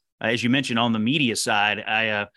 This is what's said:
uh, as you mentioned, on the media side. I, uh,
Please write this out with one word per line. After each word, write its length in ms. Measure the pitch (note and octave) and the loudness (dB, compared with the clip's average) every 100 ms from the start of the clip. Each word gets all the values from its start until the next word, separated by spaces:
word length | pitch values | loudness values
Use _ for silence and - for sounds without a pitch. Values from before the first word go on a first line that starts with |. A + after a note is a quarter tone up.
| _ - | _ -6
uh, 100 | A2+ | -2
as 140 | A#2 | 0
you 60 | A#2+ | 2
mentioned, 300 | C3+ C3 A#2 | 0 0 0
on 160 | A#2 | 0
the 40 | A2+ | 0
media 380 | A2 D#3 B2+ G#2 | 0 0 0 -2
side. 440 | - G#2+ G#2 G2+ | 0 2 2 0
I, 280 | G2+ A2 A2 | -2 -2 0
uh, 180 | G#2 G2+ | -2 -4